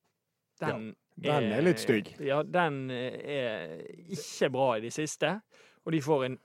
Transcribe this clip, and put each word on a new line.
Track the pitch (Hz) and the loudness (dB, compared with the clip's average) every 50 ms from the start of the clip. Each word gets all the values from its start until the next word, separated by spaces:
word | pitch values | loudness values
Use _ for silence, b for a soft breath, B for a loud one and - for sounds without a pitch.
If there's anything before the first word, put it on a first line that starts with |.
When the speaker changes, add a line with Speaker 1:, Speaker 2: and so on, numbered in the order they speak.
| _ _ _ _ _ _ _ _ _ _ _ _ | _ _ _ _ _ _ _ _ _ _ _ _
Speaker 1:
Den | 160 151 135 113 110 107 - - _ _ _ - | -2 -2 -2 -2 -6 -10 -14 -16 _ _ _ -4
Speaker 2:
Ja, | - 139 147 | 0 2 2
den | 143 117 - | 4 2 2
er | 110 131 | 2 4
litt | 165 180 156 | 4 4 4
Speaker 1:
er, | 220 | 4
Speaker 2:
stygg. | - - 117 104 - - - - | 4 4 2 2 2 -2 -8 -6
Speaker 1:
ja, | 147 135 139 151 | -2 0 0 0
den, | 147 143 160 180 175 156 139 135 131 | 0 2 2 2 2 2 0 -2 -4
eh, | 131 127 123 127 123 110 113 | -4 -4 -4 -4 -6 -6 -8
er | - 139 147 139 123 113 107 90 85 78 82 82 - - - - - | -6 -4 -4 -2 -2 -2 -4 -4 -6 -8 -10 -12 -12 -14 -16 -16 -12
ikke | 85 98 147 - - - - 185 143 | -10 -10 -8 -8 -10 -2 0 0 2
bra | 127 127 135 127 113 107 | 4 2 2 2 2 0
i | |
det | 113 117 - | -2 -4 -4
siste. | 151 156 143 - - 151 156 190 220 - b b b b b b b | -4 -4 -4 -2 0 0 0 0 -2 -8 b b b b b b b
Og | _ 175 | _ -2
de | 160 156 | -2 0
får | 123 151 156 131 127 | 2 2 2 2 2
en | 127 127 - | 0 -4 -8